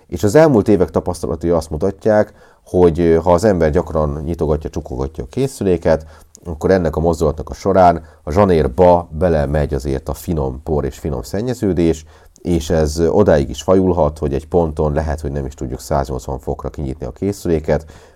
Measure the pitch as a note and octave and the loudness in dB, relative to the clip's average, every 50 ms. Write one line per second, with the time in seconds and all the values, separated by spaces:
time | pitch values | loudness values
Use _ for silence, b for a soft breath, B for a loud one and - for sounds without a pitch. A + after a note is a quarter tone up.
0 | b b - E2 G#2+ G#2 G2 D3+ E3 D#3 C3 G#2 F#2 - G#2 F2 F2+ D#2 - F#2+ | b b -6 -2 -2 2 4 6 6 6 6 4 4 4 4 2 2 0 0 -2
1 | E2+ F#2 F2 - - - F2 D#2+ - E2+ E2+ E2 D#2 - D#2 D#2 F#2+ G2 G2 - | -2 -2 -6 -6 -6 -6 -6 -4 0 0 0 0 0 -4 -6 -4 -4 -4 -4 -2
2 | - A2 G#2+ G#2+ G#2+ - b b b b b b b - - F2+ F2+ E2+ D#2 E2 | 0 2 2 2 2 0 b b b b b b b -4 2 4 4 4 4 4
3 | F2 E2+ E2 E2 E2 F#2 F2 E2+ A2 A2 F#2+ E2 D#2+ D#2 D2+ - D#2 - D2+ D#2 | 4 4 4 4 4 4 4 4 4 2 2 2 2 2 2 0 -2 -2 -2 -2
4 | D2+ D2 C#2+ D#2 D2+ D2 E2+ D#2+ D2+ D2 D#2 D2+ - D2 - - - - C2 B1 | -2 -2 -4 -6 -6 -8 -4 -4 -2 -2 -2 -2 -4 -8 -10 -10 -10 -8 -8 -8
5 | C2+ C2+ - - B1+ - - B2 C3 C3+ - - G#2 F#2+ F2 E2 - F2+ D#2+ D#2+ | -8 -8 -8 -12 -14 -8 -6 -4 -4 -4 -4 -4 0 0 0 0 2 0 0 0
6 | D#2 B B B B B _ - - F2 E2 D2+ - - F#2+ F#2+ E2+ D#2 D2+ E2 | -2 B B B B B _ -18 -14 -14 -10 -4 0 2 2 2 2 -2 -2 0
7 | D#2+ F2 E2 D2+ D#2+ D2 D2+ D#2 D2+ - - - - G2+ F#2 F#2+ F#2 F2 E2+ E2 | 0 0 0 0 -2 -2 -2 -4 -10 -12 -14 -6 -4 0 4 6 6 6 4 2
8 | B B B B B D2+ D2+ G2 G#2 F#2+ F2 D#2+ C#2+ C2+ C2 - F#2 F2 F2 E2+ | B B B B B -4 2 2 4 4 4 2 2 0 2 4 6 6 6 4
9 | E2 - D#2+ D2+ F2+ F2 D#2+ D2+ C#2+ C2+ D2 D2+ D2 C#2 D2 C2+ B1+ D2 C2+ C2+ | 2 -4 -4 -2 0 0 2 0 0 0 0 -2 -2 -2 -4 -4 -4 -4 -6 -4
10 | - - C#2+ - - - F2 D2+ C2+ C2 C2 D2 - - D#2 C#2+ C#2 C2 - - | -6 -8 -10 -8 -6 -6 -4 -4 -4 -4 -6 -8 -6 -4 -4 -2 -4 -4 -8 -8
11 | - E2 C#2 B1 B1 - - G2 A#2 B2+ A#2+ - A2+ G2 F2 F2 E2+ E2 D#2 D#2 | -8 -8 -6 -6 -8 -8 -8 -6 -6 -6 -4 -2 -2 -2 0 2 2 2 0 -2
12 | - b b b b b b _ - F2+ F2 E2 D#2+ - F2 D#2+ D#2 D2 D2 E2 | -6 b b b b b b _ -4 -2 -2 -2 0 0 0 0 0 0 0 0
13 | E2 D#2+ - G2 G2+ F2+ E2 D2 C#2 - - - - - F#2 G2 F#2 F#2 F2 F2 | 0 2 2 4 4 4 4 2 2 -2 -6 -6 0 2 2 4 4 2 2 2
14 | D#2 D2 D#2 - D#2 C#2+ C2+ C#2 - - - F2 E2+ D#2+ D2+ D#2 D#2 D2+ C#2+ D2+ | 0 0 -2 -4 -6 -4 -4 -4 -6 -2 0 0 0 0 -2 -2 -2 -2 -2 -2
15 | D#2 D#2 C#2+ D2 - C#2+ C#2 C#2+ C2+ B1+ - - D2+ B1 C2 C2 - - D#2+ C#2+ | -4 -4 -6 -6 -6 -8 -6 -6 -8 -8 -10 -10 -10 -10 -10 -12 -8 -4 -4 -4
16 | C#2 B1+ C2 B1+ - - C2 B1 - D#2 C2 - - C#2 - - D2 C2 C2 D#2+ | -2 -4 -8 -8 -8 -8 -10 -8 -8 -8 -8 -8 -8 -12 -10 -8 -8 -8 -8 -10
17 | - A#1+ - - F#2+ G2 G2+ - - F2+ E2 D#2 D#2 E2 D2+ D2 - B B B | -10 -12 -10 -6 -6 -6 -6 -4 -2 -2 -2 -2 0 -2 -2 -2 -2 B B B
18 | B B B | B B B